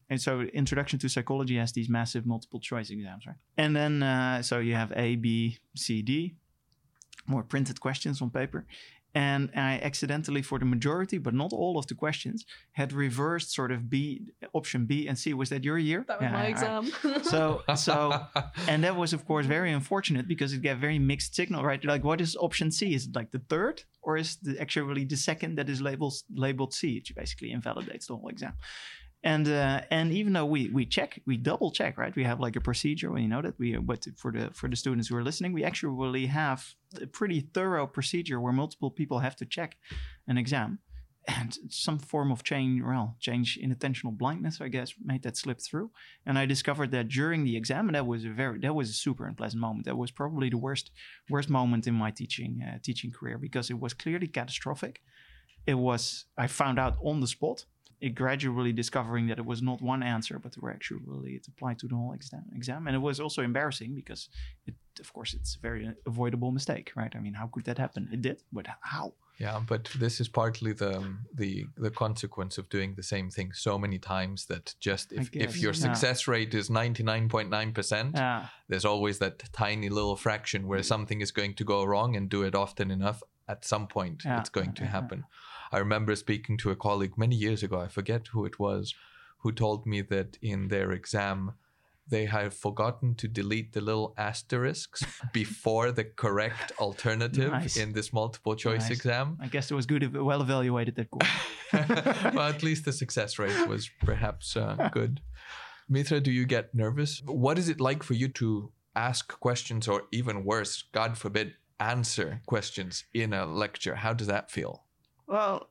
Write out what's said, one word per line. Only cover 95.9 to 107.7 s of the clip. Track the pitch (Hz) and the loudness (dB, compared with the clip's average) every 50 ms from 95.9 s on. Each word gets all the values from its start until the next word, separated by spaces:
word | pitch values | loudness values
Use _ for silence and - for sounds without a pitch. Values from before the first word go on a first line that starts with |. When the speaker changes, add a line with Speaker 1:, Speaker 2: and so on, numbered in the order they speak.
| 123 | 2
Speaker 3:
the | 117 107 | 0 -2
correct | 110 - - - 107 98 101 107 117 117 - - - - | -4 -2 0 0 2 2 2 2 0 -2 -6 -8 -6 -4
alternative | - 110 101 95 - - 117 110 110 117 120 131 135 131 143 | -2 -2 -2 -2 0 0 0 2 2 0 0 2 2 2 2
Speaker 1:
Nice. | 151 160 170 127 - | 2 0 0 0 0
Speaker 3:
in | 110 107 107 107 | 0 0 0 0
this | 110 104 - | -2 -2 0
multiple | - 110 110 117 113 - - 107 110 | 0 0 0 0 -2 -4 -2 -2 0
choice | 110 - 117 113 113 113 113 | 0 2 2 2 2 2 0
Speaker 1:
Nice. | 127 | 0
Speaker 3:
exam. | 127 - 127 120 123 135 147 165 151 | 0 2 2 2 2 0 0 -2 -4
Speaker 1:
I | 143 | -4
guess | 123 - 143 135 - | -2 -2 -2 -2 0
it | 147 | 0
was | 139 123 | 0 2
good, | 120 151 147 143 | 4 4 4 4
ev-, | 127 135 | 2 2
well | 139 143 139 143 143 | 2 2 4 4 4
evaluated, | 139 127 135 131 127 123 123 120 117 120 117 | 4 4 4 4 4 4 4 2 2 0 0
that | - 113 - | -2 -4 0
course. | - - - - - - - - - - - - | 4 4 4 6 4 0 -2 -6 -8 -10 -2 2
Speaker 3:
<laughs> | - - 151 151 240 160 - 277 - - 190 240 247 | 2 4 4 4 2 4 4 2 2 4 2 2 4
Well, | 262 147 147 | 4 4 2
at | 147 151 160 | 2 2 2
least | 156 156 156 - | 2 2 2 0
the | 147 | -2
success | 131 - 127 - - 127 104 104 - - | -2 -2 -2 -2 0 0 0 0 0 0
rate | 104 98 101 349 339 | 0 2 2 4 2
was | 330 107 107 110 - - - - | 2 2 0 -2 -6 -4 2 2
perhaps, | - 107 110 110 107 - - - - - | 4 4 4 2 0 0 -2 -4 -2 0
uh, | 113 107 107 104 110 - - | 0 0 0 2 2 0 2
Speaker 1:
<laughs> | - | 2
Speaker 3:
good. | 117 110 117 131 143 - - - - - - - - - - - - - - | 2 2 2 0 -2 -4 -8 -14 -14 -14 -14 -14 -14 -14 -16 -18 -6 0 2
Mitra, | 135 135 143 139 156 147 | 2 4 4 4 4 4
do | 139 135 | 4 4
you | 123 123 127 | 4 4 4
get | 127 127 117 107 - - | 4 2 2 2 2 2
nervous? | 113 110 110 127 147 147 147 - - 139 | 2 2 4 2 2 0 0 -2 -4 -6
What | 131 131 127 123 135 160 | -2 0 4 4 4 4
is | 175 175 | 4 2
it | 165 | 2